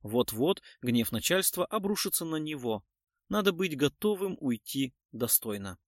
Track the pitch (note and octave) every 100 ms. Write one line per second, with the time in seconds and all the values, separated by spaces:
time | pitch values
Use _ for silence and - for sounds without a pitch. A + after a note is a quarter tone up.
0 | G#2 A#2 A#2+ G#2+ D3 G3 - - B2 A#2
1 | A2+ A2+ - F#3 F#3+ - F3+ G#3+ G3 G#3
2 | G3 - E3 D#3 D#3 D3+ B2 G#2+ _ _
3 | _ _ _ G#3 G3+ E3+ F#3 C#3+ C#3+ _
4 | G#3 G3+ F#3+ - C#3 A#2 - C3+ C3 _
5 | _ A2+ A#2 - A2+ G#2 G2 F2+